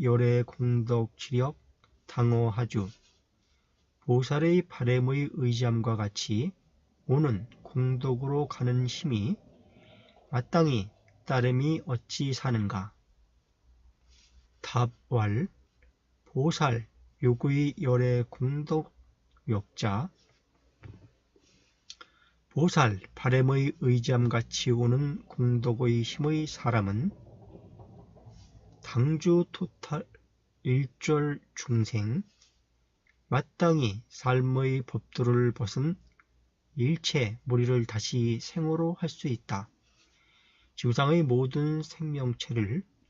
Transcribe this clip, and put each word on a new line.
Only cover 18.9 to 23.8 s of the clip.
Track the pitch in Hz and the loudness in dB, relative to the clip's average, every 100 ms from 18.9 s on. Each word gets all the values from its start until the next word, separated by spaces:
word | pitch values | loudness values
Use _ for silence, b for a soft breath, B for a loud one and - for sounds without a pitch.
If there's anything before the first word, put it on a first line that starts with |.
| - _ _ _ _ - | -12 _ _ _ _ -4
역자, | 104 - - 113 101 180 - _ _ _ _ _ _ - - - _ _ _ _ _ _ _ - B B B B B _ | -4 -4 -4 -2 -2 -4 -10 _ _ _ _ _ _ -20 -20 -20 _ _ _ _ _ _ _ -20 B B B B B _
보살 | 139 175 165 117 95 - | 0 2 4 2 0 -8
바램의 | - 131 131 131 135 139 - | -6 2 4 4 2 0 0